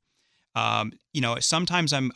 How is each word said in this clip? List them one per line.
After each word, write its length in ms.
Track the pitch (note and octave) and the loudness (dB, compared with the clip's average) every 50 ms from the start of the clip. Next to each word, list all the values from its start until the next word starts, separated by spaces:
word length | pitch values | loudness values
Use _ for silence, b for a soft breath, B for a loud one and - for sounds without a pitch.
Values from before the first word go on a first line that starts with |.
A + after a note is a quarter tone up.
| _ _ _ _ _ _ _ _ _ _ - | _ _ _ _ _ _ _ _ _ _ -4
Um, 360 | A2+ A2+ A2+ A2+ A2 A2 A2 - - _ _ - | -2 0 0 0 0 -2 -4 -8 -14 _ _ -4
you 60 | D3 | -2
know, 180 | B2+ A#2 A#2 B2 | 0 0 0 0
sometimes 540 | - - D#3+ E3 F3+ E3 F3 F3+ E3 C#3+ | 0 0 2 0 0 0 0 0 2 2
I'm, 180 | D3 C#3 C3 B2 - | 0 0 0 -2 -2